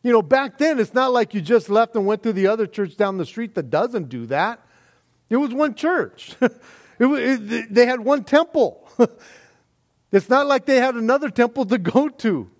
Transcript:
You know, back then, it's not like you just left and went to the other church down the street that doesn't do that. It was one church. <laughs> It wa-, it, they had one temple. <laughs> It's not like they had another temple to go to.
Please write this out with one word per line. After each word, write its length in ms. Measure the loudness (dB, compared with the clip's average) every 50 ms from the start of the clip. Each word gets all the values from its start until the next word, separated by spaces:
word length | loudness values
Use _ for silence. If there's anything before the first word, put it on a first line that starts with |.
| 2
You 100 | 4 2
know, 80 | 2
back 360 | 4 2 0 0 0 -4 -2
then, 220 | 0 0 0 2 0
it's 140 | -2 0 0
not 180 | 0 0 2
like 220 | 0 0 -2 -2 -4
you 80 | -8
just 280 | 0 2 0 0 2 2
left 260 | 0 0 0 2 -2
and 100 | -2 -2
went 180 | -2 -2 -2 -4
to 80 | -4
the 160 | -2 0 0
other 180 | 0 0 0 -4
church 300 | -6 -4 -6 -6 -6 -2
down 220 | -2 -2 -2 -2
the 80 | -6 -8
street 300 | -8 -8 -10 -10 -8 _
that 140 | -8 -6 -4
doesn't 380 | -2 -2 -2 -2 -4 -8 -8
do 180 | -8 -10 -12 -8
that. 320 | -6 -4 -2 -2 -4 -6 -10 _ _ _ _ _ _ _ _ _ _ _ _ _ _
It 80 | -2
was 160 | -2 -2 -2 -2
one 220 | -2 -2 -2 -2
church. 600 | -4 -4 -2 -2 -2 -4 -6 _ -20 -20 -20 -4 _
<laughs> 40 | -2 -2 -2 -6 -20 -20 -20 -20 _ _ _ _
It 60 | 0
wa-, 100 | 2 2
it, 580 | 0 0 -2 -2 -2 -4 -6 -6 -6 -6 0 4
they 120 | 4 4
had 160 | 4 2 -2
one 240 | 0 -2 -2 -2 0
temple. 600 | 2 2 2 2 2 0 0 0 0 -2 -10 _ -14 0
<laughs> 100 | 2 2 2 0 _ -20 -20 -20 -20 _ _ _ _ _ _ _ _ _ _ _ _ _ _
It's 160 | 0 0 2
not 200 | 2 0 2 2
like 180 | 2 0 0 2
they 120 | 2 2
had 180 | 4 2 2 0
another 340 | -2 0 0 0 0 0 -2
temple 360 | 0 0 0 0 0 -4 -2
to 100 | -2 -2
go 320 | -2 -2 0 2 2 0 0
to. 400 | -6 -4 -2 -2 -2 -2 -4 -10 _